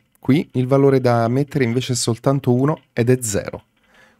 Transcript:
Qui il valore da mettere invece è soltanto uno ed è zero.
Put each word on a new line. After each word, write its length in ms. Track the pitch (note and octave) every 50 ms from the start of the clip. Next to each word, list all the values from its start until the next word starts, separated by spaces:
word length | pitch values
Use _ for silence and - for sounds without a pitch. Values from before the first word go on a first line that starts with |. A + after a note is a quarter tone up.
| _ _ _ _
Qui 300 | - - C3 E3 - - -
il 120 | B2+ B2+
valore 340 | B2 C#3 C#3 C#3 C#3 C3+ C3
da 280 | B2 B2 A#2+ A#2 A#2 A2+
mettere 340 | B2 C3+ D3 - - C#3+
invece 300 | B2+ A2+ A#2 B2+ B2 -
è 40 | B2
soltanto 560 | A#2+ - A#2+ A2+ - - C#3 C#3 C#3+ - B2
uno 280 | B2 B2+ C3+ D3 D#3+ - _ _
ed 180 | - - A#2 A#2+
è 120 | B2+ B2+
zero. 440 | B2 A2 G2 F#2 - - - G#2 - _ _ _ _ _ _ _ _ _ _